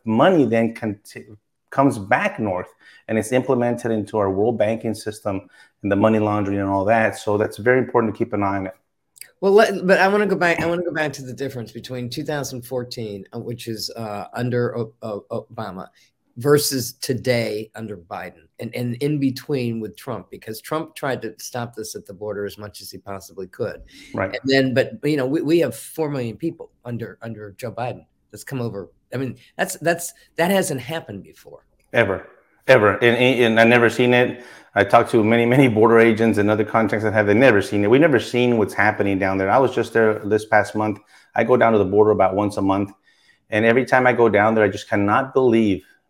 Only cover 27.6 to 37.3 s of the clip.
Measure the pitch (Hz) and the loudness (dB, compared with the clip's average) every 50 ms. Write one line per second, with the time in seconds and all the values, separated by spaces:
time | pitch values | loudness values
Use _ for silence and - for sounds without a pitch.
27.6 | 127 110 - 113 123 123 95 87 - _ _ _ _ _ - - - - 139 127 | -12 -12 -10 -8 -8 -8 -10 -12 -16 _ _ _ _ _ -20 -20 -14 -10 -8 -6
28.6 | 117 113 95 101 87 - _ _ _ _ 123 127 135 123 - - _ _ _ - | -6 -6 -8 -10 -12 -14 _ _ _ _ -8 -8 -8 -8 -10 -14 _ _ _ -6
29.6 | 185 180 - - 151 170 170 170 - - - _ _ _ _ - 165 185 202 190 | -6 -6 -6 -4 -2 -2 -2 -2 -4 -12 -16 _ _ _ _ -2 0 0 2 0
30.6 | 165 156 143 123 117 - 160 165 - - 101 95 - 80 - _ - - 73 - | 0 -2 -4 -8 -8 -10 -10 -10 -10 -12 -14 -14 -16 -18 -20 _ -20 -20 -20 -20
31.6 | _ _ _ _ _ _ - 120 110 95 92 90 - - - _ _ _ _ _ | _ _ _ _ _ _ 2 2 2 2 0 -4 -8 -14 -20 _ _ _ _ _
32.6 | _ - 131 117 104 101 92 - 120 117 117 120 123 127 131 120 120 113 110 113 | _ 6 6 8 6 4 4 4 4 4 4 6 4 4 4 4 4 4 6 6
33.6 | 113 117 123 120 117 110 107 - 123 123 123 123 127 - - - - - - - | 6 6 6 6 4 4 2 2 2 4 4 4 4 2 -2 -8 -14 -20 -20 -20
34.6 | - _ - 101 98 98 - 120 110 - - 113 104 110 117 117 117 120 127 143 | -14 _ 0 0 4 6 6 4 6 4 2 2 4 4 4 4 4 4 4 4
35.6 | 135 123 104 107 113 113 117 113 113 117 110 104 117 113 101 104 101 107 107 104 | 4 4 6 6 6 6 8 8 6 6 4 4 2 2 2 2 2 2 2 0
36.6 | 104 - - 113 110 98 113 104 110 107 104 107 104 101 | 0 0 0 0 0 0 0 -2 -2 0 2 2 2 4